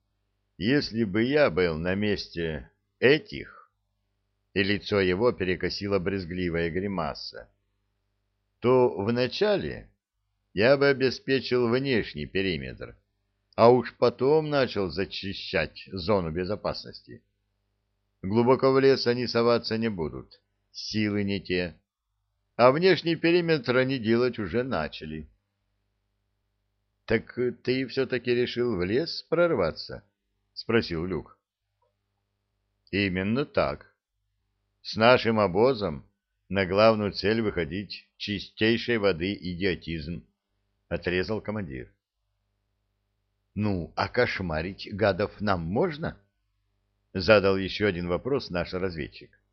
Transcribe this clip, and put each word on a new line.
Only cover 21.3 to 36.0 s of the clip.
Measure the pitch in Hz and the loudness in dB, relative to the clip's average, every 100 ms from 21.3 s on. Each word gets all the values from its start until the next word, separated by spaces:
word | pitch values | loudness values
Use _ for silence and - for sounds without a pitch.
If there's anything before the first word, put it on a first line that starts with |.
| 98 | -4
те. | - 90 87 - _ _ _ _ _ _ _ - | -2 -2 -2 -8 _ _ _ _ _ _ _ 4
А | 120 | 4
внешний | 139 185 165 160 165 | 6 4 2 0 0
периметр | 165 175 165 156 120 127 | 2 2 2 0 2 0
они | 131 135 | 0 0
делать | 107 117 127 120 | 2 2 2 -2
уже | 98 110 | -4 -4
начали. — | 131 92 76 - 80 78 76 _ _ _ _ _ _ _ _ _ _ _ _ _ _ _ _ _ | -2 -4 -4 -8 -12 -12 -12 _ _ _ _ _ _ _ _ _ _ _ _ _ _ _ _ _
Так | - 113 - - 123 120 | -2 -2 0 -4 -4 -2
ты | - 131 127 | -2 -2 -2
все-таки | - 131 127 120 | -2 -2 -2 0
решил | 120 120 117 120 98 | 0 0 0 -2 0
в | |
лес | 90 117 - - - | 0 0 -2 -8 -4
прорваться? — | 160 175 139 82 73 - 62 - _ _ _ _ | 0 2 2 0 -2 -12 -16 -18 _ _ _ _
спросил | - - 113 110 82 | -18 -2 0 0 -4
Люк. — | 90 82 - - _ _ _ _ _ _ _ _ _ _ _ _ _ _ _ | -4 -6 -8 -20 _ _ _ _ _ _ _ _ _ _ _ _ _ _ _
Именно | 95 101 90 95 120 | -2 -2 -2 -2 -2
так. | 147 - 76 73 - _ _ _ _ _ _ _ _ _ | -2 -2 -2 -4 -14 _ _ _ _ _ _ _ _ _
С | - 104 | -12 2
нашим | 117 127 110 110 | 6 6 4 2
обозом | 101 90 123 127 98 71 | 2 4 2 2 -4 -8